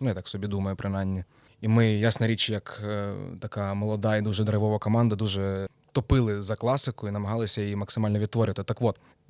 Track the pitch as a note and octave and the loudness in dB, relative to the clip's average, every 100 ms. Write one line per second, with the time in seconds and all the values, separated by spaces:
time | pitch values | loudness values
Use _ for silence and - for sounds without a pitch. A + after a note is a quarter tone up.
0 | C3 F#2 - G2+ G#2 G2 G2 F#2+ G2 G2 | -2 -4 -6 -6 -4 -2 -2 -4 -4 -2
1 | F#2+ F#2+ - _ _ - A2 A#2 A2+ G#2 | -2 -4 -8 _ _ -6 2 4 4 4
2 | A2+ - A2+ A2 - G#2 - - G#2 G#2 | 2 2 0 0 0 -2 -6 -10 -6 -4
3 | G2+ G2 F#2+ F#2 G#2 G#2 G2 G2+ G#2+ G#2+ | -6 -8 -10 -10 -10 -4 -4 -2 -2 0
4 | G#2+ G#2+ G#2 G2+ G#2+ G#2 G#2+ G#2+ G#2+ A2+ | 2 2 2 0 2 2 2 2 2 4
5 | A#2+ G#2 G#2+ G2 G2 G2 G2 _ _ C#3+ | 4 2 0 0 -2 -2 -6 _ _ -2
6 | - C3+ A2+ G2+ G2 G#2+ A#2 C3+ C3 - | 4 4 4 0 -4 -2 0 0 0 -4
7 | G#2 G#2 G2+ A#2 G#2+ - G2+ G2+ G2+ - | -4 -4 -2 -2 -2 -2 -2 -4 -4 0
8 | G#2+ G#2 G#2 A#2 G#2+ F#2+ G2 G#2+ A#2 - | 2 2 0 0 0 0 -4 0 0 -2
9 | _ _ - | _ _ -8